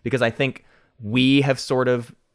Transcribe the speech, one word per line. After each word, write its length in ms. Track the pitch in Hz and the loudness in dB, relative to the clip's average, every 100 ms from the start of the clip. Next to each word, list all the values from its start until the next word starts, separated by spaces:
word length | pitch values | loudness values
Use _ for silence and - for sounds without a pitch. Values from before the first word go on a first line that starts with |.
because 180 | 120 127 | -4 -2
I 80 | 117 | -2
think 340 | - 135 - _ _ _ _ | -2 -4 -4 _ _ _ _
we 400 | 107 123 131 139 | -4 0 4 4
have 180 | 139 131 | 2 -2
sort 280 | - 127 127 | -2 -2 0
of 260 | 123 117 - _ | -2 -4 -18 _